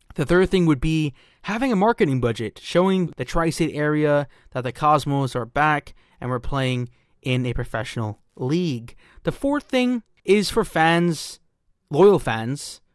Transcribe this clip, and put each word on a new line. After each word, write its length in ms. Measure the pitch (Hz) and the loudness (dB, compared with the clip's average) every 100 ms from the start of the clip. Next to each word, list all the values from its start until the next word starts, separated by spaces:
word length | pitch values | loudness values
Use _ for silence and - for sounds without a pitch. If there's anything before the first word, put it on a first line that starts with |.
| - | -12
The 120 | - 143 | -6 2
third 240 | 175 185 | 2 4
thing 160 | 190 170 | 4 2
would 140 | 143 | 2
be 340 | 156 160 156 131 _ _ | 0 0 -2 -6 _ _
having 300 | - 214 269 | -8 -4 0
a 40 | 214 | 2
marketing 440 | 208 233 180 131 | 2 4 2 2
budget, 400 | 120 113 110 - | 0 -2 -6 -10
showing 500 | - 170 185 190 170 - | -2 2 2 2 -2 -6
the 80 | |
tri-state 500 | 131 170 165 - 160 | -4 -2 0 0 -2
area 540 | 143 151 151 151 147 143 - _ | -2 -2 0 2 2 0 -8 _
that 100 | 131 | -8
the 80 | 123 | -8
Cosmos 640 | - 151 151 135 143 135 | -2 2 2 2 -2 -2
are 120 | 127 117 | -4 -6
back 480 | 139 151 147 - - _ _ | 0 0 0 -4 -18 _ _
and 100 | 123 | -8
we're 80 | 127 | -6
playing 520 | - 139 131 127 123 _ _ _ | -4 -2 -2 -2 -6 _ _ _
in 220 | - 127 | -4 -2
a 100 | 123 | -2
professional 640 | 117 123 113 110 - 110 104 _ - | -4 -6 -6 -6 -6 -6 -8 _ -8
league. 580 | 127 165 180 123 120 - _ - | -4 -2 -2 -4 -8 -20 _ -10
The 80 | - | -8
fourth 320 | 160 277 294 | -4 -2 -2
thing 400 | - 254 247 247 - _ | -2 -2 0 -2 -6 _
is 260 | - 202 196 | 0 2 2
for 140 | - | -2
fans, 760 | 190 - 160 170 175 156 - - _ _ _ _ _ | -2 2 2 4 2 -2 -6 -16 _ _ _ _ _
loyal 280 | 143 196 185 | 4 6 6
fans, 640 | - 113 113 143 - - _ | 2 -4 -4 -8 -10 -16 _